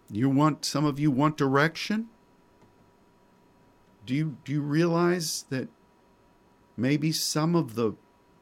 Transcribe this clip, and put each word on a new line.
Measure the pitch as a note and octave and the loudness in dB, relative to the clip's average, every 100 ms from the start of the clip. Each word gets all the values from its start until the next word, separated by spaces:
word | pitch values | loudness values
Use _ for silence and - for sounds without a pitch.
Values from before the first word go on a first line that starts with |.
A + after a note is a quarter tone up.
| - | -10
you | G#2 C3+ | -2 2
want, | C3+ D3+ C#3 | 4 2 2
some | - D3 D3+ | -4 0 0
of | C#3 | 2
you | D3+ | 0
want | B2+ D3+ D3+ | 2 2 2
direction. | C#3 C#3 D#3+ - - A3 A3+ - _ _ _ _ _ _ _ _ _ _ _ _ _ _ _ _ _ _ G2+ | 2 4 2 0 -4 -4 -6 -14 _ _ _ _ _ _ _ _ _ _ _ _ _ _ _ _ _ _ -4
Do | |
you, | C#3 D#3 A#2+ | -2 -2 -6
do | - | -6
you | D3+ | -4
realize | C#3+ D3+ E3+ E3 F3 F3+ D#3 - - | 0 0 2 2 2 0 -4 -8 -6
that | C3 - _ _ _ _ _ _ _ _ _ _ - | -6 -6 _ _ _ _ _ _ _ _ _ _ -4
maybe | B2+ D3 D#3 | 0 0 0
some | D#3 - D#3 D#3+ | -2 -4 -2 0
of | E3+ C3 | 0 0
the | A2 A2 G2+ _ _ _ _ | -2 -2 -4 _ _ _ _